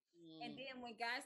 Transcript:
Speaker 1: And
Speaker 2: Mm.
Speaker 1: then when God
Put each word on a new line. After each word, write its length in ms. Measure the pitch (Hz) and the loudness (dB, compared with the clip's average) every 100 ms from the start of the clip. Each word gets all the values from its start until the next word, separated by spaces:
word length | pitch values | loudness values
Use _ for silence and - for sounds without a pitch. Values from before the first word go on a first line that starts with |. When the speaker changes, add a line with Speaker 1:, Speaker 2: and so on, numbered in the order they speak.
| _ 170 165 160 | _ -14 -8 -2
Speaker 1:
And 120 | 240 | -2
Speaker 2:
Mm. 40 | - | 0
Speaker 1:
then 240 | 262 254 | -2 -2
when 160 | 240 214 | -2 2
God 260 | 233 262 | 4 4